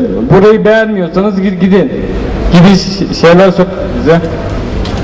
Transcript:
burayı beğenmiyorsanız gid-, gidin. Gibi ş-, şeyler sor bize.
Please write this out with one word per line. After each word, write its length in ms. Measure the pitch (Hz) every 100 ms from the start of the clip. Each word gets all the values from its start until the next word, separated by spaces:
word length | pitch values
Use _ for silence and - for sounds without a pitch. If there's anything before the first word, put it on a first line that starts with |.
| 120 95 120
burayı 300 | 185 208 220
beğenmiyorsanız 760 | 185 220 220 208 170 180 202 190
gid-, 200 | 190 180
gidin. 320 | 185 190 139 - - - - - -
Gibi 160 | 175 175
ş-, 460 | 190 - - 160 -
şeyler 300 | 160 175 190
sor 140 | 185 180 - - 123
bize. 220 | 131 170 165 160 - - - - - -